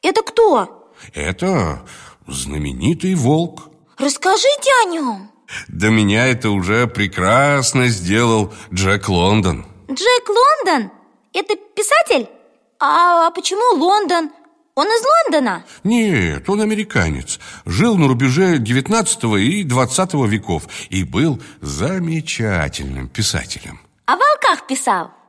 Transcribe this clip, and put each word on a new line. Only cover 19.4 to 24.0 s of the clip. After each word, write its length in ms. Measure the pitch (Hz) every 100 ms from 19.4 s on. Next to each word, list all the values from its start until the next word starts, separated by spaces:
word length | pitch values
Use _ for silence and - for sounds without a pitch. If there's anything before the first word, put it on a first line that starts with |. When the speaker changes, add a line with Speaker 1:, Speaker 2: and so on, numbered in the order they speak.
| 107 196
Speaker 2:
двадцатого 640 | 175 123 123 - 185 156 120
веков 360 | 107 - 82 - - -
и 140 | 92
был 380 | 82 64 156 127 - -
замечательным 1500 | - 71 117 190 170 165 156 - 113 92 73 - 69 65 64
писателем. 680 | - 107 76 - - - - _ _